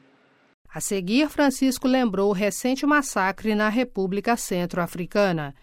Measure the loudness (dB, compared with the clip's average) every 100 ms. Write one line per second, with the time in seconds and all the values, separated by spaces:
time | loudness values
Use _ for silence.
0 | _ _ _ _ _ _ -16 -10 -4 -4
1 | 0 2 2 2 2 2 0 2 2 2
2 | 2 2 0 2 0 0 -2 0 2 2
3 | 0 0 -2 -2 -2 0 2 0 -2 -2
4 | -2 -2 0 -2 -2 -2 -2 -2 -4 -4
5 | -2 2 2 0 -4 -12